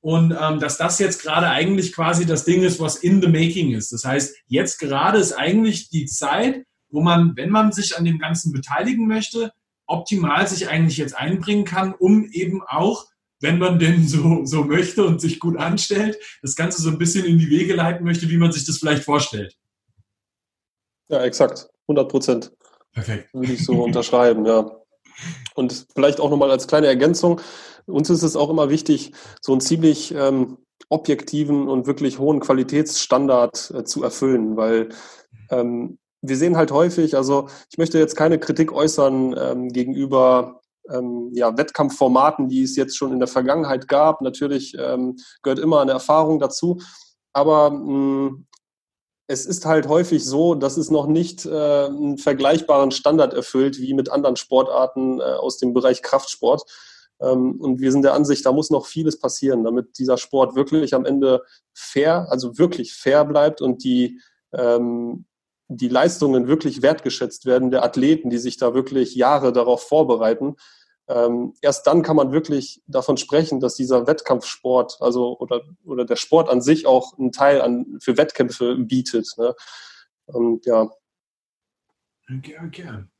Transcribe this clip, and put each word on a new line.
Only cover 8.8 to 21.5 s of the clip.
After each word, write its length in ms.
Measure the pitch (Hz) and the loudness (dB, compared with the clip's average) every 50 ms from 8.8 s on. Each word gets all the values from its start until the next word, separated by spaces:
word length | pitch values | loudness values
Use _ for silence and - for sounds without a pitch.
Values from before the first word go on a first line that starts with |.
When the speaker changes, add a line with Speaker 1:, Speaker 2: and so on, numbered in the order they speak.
| 185 247 262 233 226 | -2 -2 -2 0 0
Speaker 1:
möchte, 460 | 214 220 220 214 - 226 233 226 220 _ _ _ _ _ _ _ | 0 0 -2 -4 -6 -6 -6 -6 -6 _ _ _ _ _ _ _
optimal 600 | - 165 170 175 - 208 190 165 147 143 165 202 | -6 -6 -6 -2 -2 -2 0 0 0 0 0 0
sich 240 | 196 196 165 - 139 | -2 -4 -6 -6 -4
eigentlich 260 | 151 160 165 160 - | 0 0 2 0 0
jetzt 180 | 156 147 135 - | -2 -6 -6 -6
einbringen 520 | - 135 156 185 190 - 208 208 208 202 | -8 -4 -4 -4 -4 -2 -2 0 0 0
kann, 260 | - 175 190 190 190 | -2 -2 -2 -2 -4
um 320 | 185 - 185 190 214 214 208 - | -2 0 4 4 4 4 2 0
eben 300 | - 170 185 170 190 190 - | -6 -4 -4 -4 -4 -6 -8
auch, 420 | - 135 156 175 214 - - - _ _ _ _ _ _ _ | -6 -4 0 0 0 -2 -4 -10 _ _ _ _ _ _ _
wenn 180 | - 147 170 175 | -2 0 0 2
man 200 | 180 185 180 165 | 2 2 2 2
denn 300 | 165 160 175 170 160 139 | 4 4 4 4 4 4
so, 380 | 139 156 147 165 170 147 135 | 2 2 4 4 2 2 0
so 180 | 131 151 156 143 | -2 -2 -2 0
möchte 400 | 143 147 180 170 - - 214 196 | 2 0 0 0 0 0 0 2
und 160 | 170 165 - | 2 2 0
sich 180 | - 165 165 - | 0 -4 -4 -2
gut 200 | - 170 - - | -4 -4 -2 -2
anstellt, 600 | 156 170 175 202 - - 208 196 214 220 214 - - - - _ | -2 -2 -2 -2 -2 -2 -2 -2 0 -2 -4 -6 -12 -20 -20 _
das 160 | - 135 - | -10 -8 -4
Ganze 240 | - 165 185 - - | -4 -4 -4 -2 -2
so 80 | 160 160 | -2 -2
ein 80 | 156 | 0
bisschen 300 | 160 170 170 170 190 180 | 0 -2 -2 -2 -2 0
in 120 | 170 170 165 | 4 4 4
die 120 | 156 143 | 4 4
Wege 240 | 147 175 - 185 175 | 2 2 2 0 0
leiten 300 | 175 165 170 175 - 170 | 0 0 -2 -2 -2 -2
möchte, 260 | 170 170 165 - 160 | -2 -2 0 0 0
wie 80 | 170 170 | 2 4
man 140 | 170 170 | 4 2
sich 120 | 165 - - | 2 0 -4
das 140 | - - - | -6 -6 -4
vielleicht 260 | 156 156 147 135 - | 0 0 0 0 0
vorstellt. 500 | - 143 147 - - - 104 101 - _ _ _ _ _ _ _ _ _ _ _ _ _ _ _ _ _ _ _ _ _ _ _ _ _ _ _ _ _ _ _ _ | 0 0 0 0 -2 -6 -10 -10 -12 _ _ _ _ _ _ _ _ _ _ _ _ _ _ _ _ _ _ _ _ _ _ _ _ _ _ _ _ _ _ _ _
Speaker 2:
Ja, 120 | 156 135 127 | -2 -2 0
exakt. 440 | 123 123 - 143 - | -2 2 2 2 2